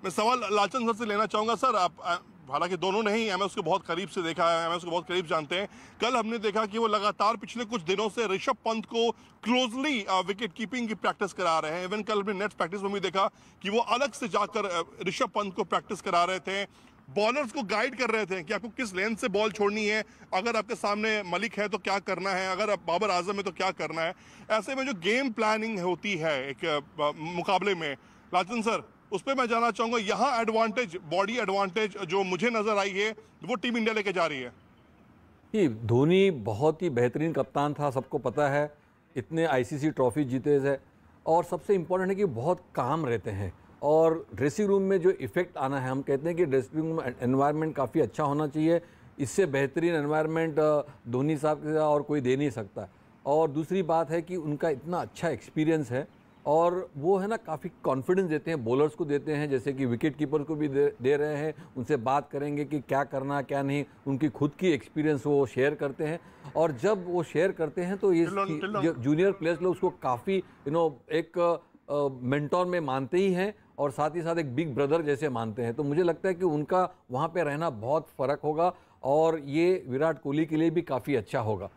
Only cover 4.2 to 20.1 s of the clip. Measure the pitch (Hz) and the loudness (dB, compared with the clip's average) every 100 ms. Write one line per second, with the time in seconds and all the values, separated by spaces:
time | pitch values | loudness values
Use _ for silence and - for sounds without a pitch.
4.2 | 165 165 170 165 165 170 170 170 170 180 | -4 0 2 2 0 -4 -2 -4 -2 -4
5.2 | 165 170 147 175 202 - - - 220 254 | 0 -2 -2 -4 -4 -10 -20 -4 0 0
6.2 | 220 233 208 202 220 214 226 208 208 - | 0 -2 -2 -2 -2 0 0 2 0 2
7.2 | 208 226 208 226 233 233 156 190 214 - | 2 0 -4 -8 -6 -6 -2 0 0 0
8.2 | 220 190 - 247 233 226 - 233 233 - | -2 0 0 -2 -2 -4 -2 0 0 0
9.2 | - - - 247 254 233 277 269 196 190 | -10 -12 0 2 2 -2 -2 -2 0 0
10.2 | 185 196 226 - 220 254 233 214 214 175 | 0 -4 -6 -6 -6 -4 -4 -2 -2 -2
11.2 | 196 - 180 160 156 165 180 214 208 214 | -4 -2 0 2 0 -4 -4 -6 -2 -2
12.2 | 202 196 202 - 175 196 196 202 185 190 | -2 -2 -4 -4 -4 -4 -4 -2 -2 0
13.2 | 196 - - - 185 214 226 233 277 - | 0 -2 -20 -12 -2 -2 2 0 0 -4
14.2 | 233 196 202 214 202 170 165 - 175 180 | -4 -2 0 -2 -2 -2 -4 -6 -6 -2
15.2 | 233 220 202 180 196 196 - 208 - 175 | -2 -2 -4 -4 -2 -2 -2 -8 0 2
16.2 | 175 185 - 196 202 - - - - 135 | 2 0 -4 -6 -6 -10 -20 -20 -8 0
17.2 | 214 254 269 285 208 208 254 262 240 220 | 2 2 -2 -4 -2 0 -2 -2 -2 0
18.2 | 202 190 160 208 220 - 240 185 208 220 | -2 -4 -4 -6 -6 -8 -6 -2 -2 -2
19.2 | 254 196 220 - 202 214 208 214 208 | -2 0 0 2 0 0 0 -2 -4